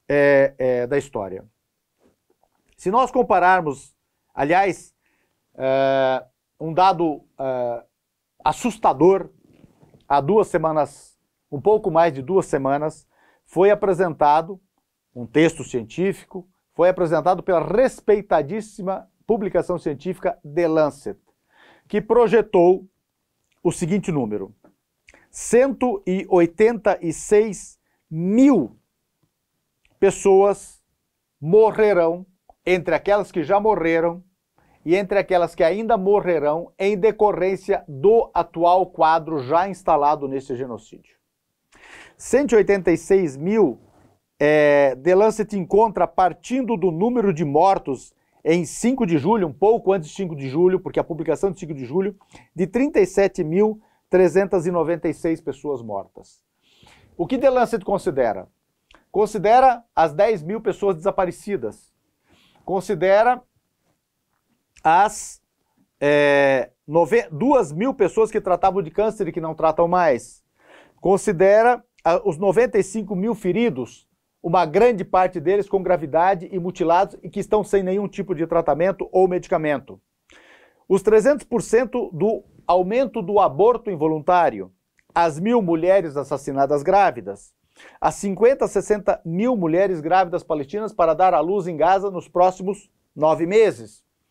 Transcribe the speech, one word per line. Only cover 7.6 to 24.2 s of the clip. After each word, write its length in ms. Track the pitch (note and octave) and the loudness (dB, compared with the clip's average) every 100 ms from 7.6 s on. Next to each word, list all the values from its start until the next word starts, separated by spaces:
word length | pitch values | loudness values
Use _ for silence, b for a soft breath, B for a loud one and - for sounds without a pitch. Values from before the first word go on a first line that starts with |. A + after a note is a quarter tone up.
| A#2+ A#2 - _ _ _ _ _ | -4 -8 -12 _ _ _ _ _
assustador, 840 | - - A#3+ - G3+ C3+ E3+ G3 - _ _ _ _ _ _ _ - | -6 -4 -6 -2 0 4 4 2 -2 _ _ _ _ _ _ _ -2
há 140 | C#3+ | -2
duas 280 | C#3+ G#3+ F#3+ | 2 2 2
semanas, 720 | F3 D#3+ D#3 C#3 - - _ _ _ _ | -2 -2 -2 -4 -6 -20 _ _ _ _
um 100 | C#3+ | -4
pouco 300 | G3 G#3+ G3 | 0 2 2
mais 220 | D#3+ E3+ | 2 2
de 80 | C#3 | 0
duas 240 | B2+ F#3+ | -2 -2
semanas, 640 | - D3 C3+ C#3+ D3+ - _ _ _ _ _ | -2 -2 -2 -2 -4 -10 _ _ _ _ _
foi 240 | D#3+ G3 | 2 2
apresentado 920 | G3+ G3+ F3 F#3 C#3 D3 D3+ E3 G3 _ _ _ _ _ | 2 0 0 -2 0 2 2 0 -12 _ _ _ _ _
um 120 | B2 A#2 | -16 -4
texto 380 | D3 D#3+ - | 2 2 0
científico, 840 | B2+ B2 A2 - F#3+ - - F#3 - _ _ | -8 -8 -8 -6 -4 -6 -12 -18 -20 _ _
foi 160 | - F3 | 0 0
apresentado 520 | F3+ E3+ D#3+ F3 F3+ | 2 -2 0 0 -2
pela 180 | F3+ E3+ | 0 -2
respeitadíssima 1500 | D3+ G3+ C4 - - G#3 G3 E3+ C#3+ G#3+ A3 - F#3 F#3 - _ - | 0 0 0 0 0 0 2 -2 -2 -8 -12 -12 -10 -10 -12 _ -4
publicação 520 | G#3 G3 F3+ - F3 | -4 -2 -2 -2 -4
científica 600 | E3+ C#3 F3+ F#3 F#3 - | -6 -8 -8 -6 -6 -8
The 260 | D3+ D3+ E3+ | -8 -2 0
Lancet, 500 | D#3 D3+ C#3 G#2+ G2 _ _ b b b b b | 2 0 -4 -14 -14 _ _ b b b b b
que 140 | G#3 | -4
projetou 840 | G#3+ A#3+ A3+ A3 G#3+ F#3 F3 F#3 F#3 _ _ _ _ _ _ _ | 0 2 4 2 2 4 4 2 -2 _ _ _ _ _ _ _
o 80 | F3+ | -4
seguinte 400 | - E3 G3+ F3+ | -4 -4 -4 -2
número: 440 | D3+ | -4